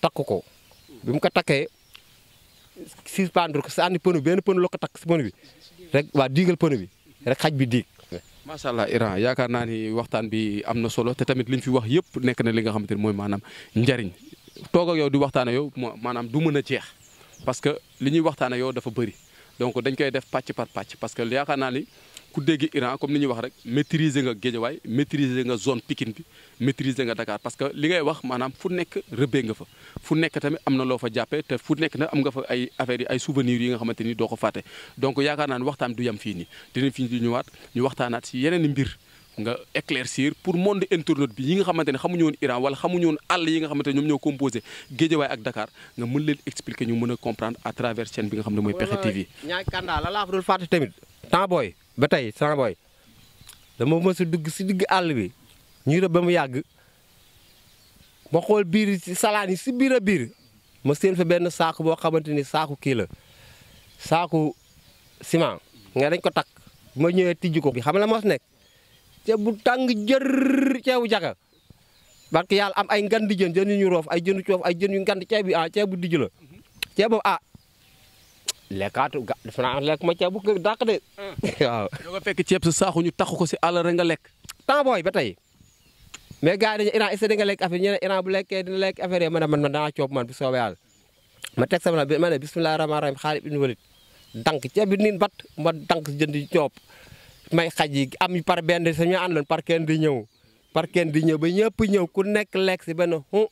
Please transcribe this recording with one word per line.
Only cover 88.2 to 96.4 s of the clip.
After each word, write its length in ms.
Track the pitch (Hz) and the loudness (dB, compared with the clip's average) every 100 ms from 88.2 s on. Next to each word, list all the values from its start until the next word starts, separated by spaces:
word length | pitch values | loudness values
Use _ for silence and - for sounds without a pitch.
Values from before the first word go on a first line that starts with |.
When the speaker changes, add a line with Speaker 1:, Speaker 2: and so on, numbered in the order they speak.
Speaker 1:
bu 60 | 185 | 0
lekkee 320 | 190 196 190 | -2 -2 -4
dina 140 | 185 190 | -4 -2
lekk 220 | 190 190 | -2 -2
affaire 240 | 180 180 | -2 0
yi, 60 | 165 | 2
ma 100 | 165 | 2
ne 60 | 156 | 2
man, 140 | 147 | 2
man 100 | 147 | 2
danaa 200 | 143 151 | 0 -2
coob 200 | 147 139 | -2 -2
man 140 | 135 120 | -2 -4
bu 80 | |
soobee 240 | 131 135 127 | -4 -2 0
yàlla. 200 | 113 87 _ _ _ _ _ _ - - | 0 -4 _ _ _ _ _ _ -14 -2
Ma 100 | 127 | 0
teg 140 | 175 | 2
sama 160 | 180 170 | 2 2
la, 160 | 139 156 | 2 2
ma 100 | 170 | 2
ne, 100 | 151 | 0
"Bismillah 380 | 143 - 165 156 | -2 -2 0 0
rahmaan 240 | 156 151 | 0 0
rahim, 140 | 151 131 | -2 -2
Khalid 300 | 151 151 147 | -4 -4 -4
ibn 120 | 147 | 0
Walid." 200 | 139 113 _ _ _ - - | 0 -2 _ _ _ -20 -16
Dank 300 | 113 117 156 135 | -2 0 0 -2
ceeb 160 | - 208 | 0 2
bi 80 | 196 | 4
niin 200 | 214 196 | 2 2
bat, 120 | 202 _ - - | -2 _ -20 -2
ma 140 | 156 | -2
dank 340 | 165 143 170 147 | -2 0 0 0
jën 220 | 143 151 | -2 0
di 160 | 147 | 0